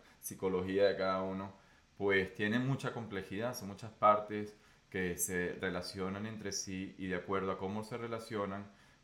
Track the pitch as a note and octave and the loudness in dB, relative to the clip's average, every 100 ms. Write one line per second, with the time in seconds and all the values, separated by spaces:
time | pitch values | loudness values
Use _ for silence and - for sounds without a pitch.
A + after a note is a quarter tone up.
0 | - - - - F#2+ F#2 F#2 G2 G2+ F#2+ | -20 -16 -14 -2 0 2 2 6 6 6
1 | F#2+ F#2+ F#2+ F#2+ G2 - - - _ - | 2 2 0 -4 -6 -10 -20 -20 _ 0
2 | G2+ F#2+ F#2 - G#2 A#2+ C3 C3+ B2+ B2+ | 4 4 2 0 0 2 2 0 -2 -6
3 | G#2 G2 - G2 A#2+ B2 G2 G2 G#2+ - | -6 -6 -6 -4 -4 -4 -8 -10 -12 6
4 | G#2+ G#2 - G#2 G#2 - - - - F#2+ | 8 8 4 -4 -6 -12 -20 -20 -8 -2
5 | F2+ F2 - F2+ F2 - F#2 F2+ - G2 | 0 0 0 0 -2 -2 -2 -2 -4 -4
6 | F#2+ G2 A2 G#2+ G2 F#2 - F#2+ F#2+ - | -4 -4 -6 -6 -6 -6 -4 -6 -6 -6
7 | F#2 F2+ - F#2+ F#2+ F#2 F#2+ G#2+ G#2+ A#2+ | -4 -2 0 0 0 -2 -4 -4 -6 -6
8 | A#2 A2+ - G#2+ G2 G2 G2+ - - - | -6 -6 -4 -2 -2 -4 -10 -18 -20 -20